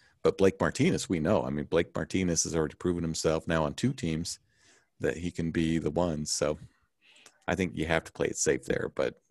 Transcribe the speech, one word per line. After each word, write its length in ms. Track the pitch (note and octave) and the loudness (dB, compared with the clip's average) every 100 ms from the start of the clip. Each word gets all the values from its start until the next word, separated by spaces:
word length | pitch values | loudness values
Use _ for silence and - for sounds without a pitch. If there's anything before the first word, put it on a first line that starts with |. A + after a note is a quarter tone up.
| _ _ | _ _
But 160 | - - | 0 4
Blake 220 | F#2+ - | 4 4
Martinez, 500 | E2 - E3 - - | 0 2 2 2 0
we 100 | F2 | 0
know. 240 | D#2 G2+ | 2 2
I 60 | B1+ | 2
mean, 160 | D2 C#2 | -4 0
Blake 300 | D#2+ F2 - | 0 0 -2
Martinez 480 | E2+ F#2+ F#2 D#2+ | -2 0 0 0
has 120 | E2 E2 | 0 0
already 200 | D#2 - | -2 -2
proven 280 | F2+ E2+ | -2 0
himself 440 | E2 D#2+ E2 D#2+ - | -2 0 0 0 0
now 160 | E2 D2+ | 0 0
on 80 | |
two 200 | C#2+ B2 | -2 -4
teams 460 | - E2 D#2+ E2+ - _ _ _ _ _ - | -2 -2 -2 -4 -10 _ _ _ _ _ -4
that 180 | D2+ D#2 | -4 -2
he 140 | F2 | -4
can 180 | - E2 | -4 -2
be 280 | F2 E2 E2 | 0 2 2
the 120 | D#2 | 0
one. 340 | E2 F2 D#2 D2+ | 0 0 0 -4
So 340 | - D2 D#2+ - _ _ _ _ - - _ - | -2 -2 -2 -8 _ _ _ _ -20 -20 _ -4
I 80 | F2 | -2
think 200 | F2+ - | -2 -2
you 120 | D#2 | 0
have 160 | D#2+ | 0
to 80 | - | -2
play 160 | - D2 | -4 -2
it 100 | - | 0
safe 280 | - C2+ - | 0 0 0
there. 260 | - - - | -4 -4 -2
But 240 | B1 - _ | -4 -4 _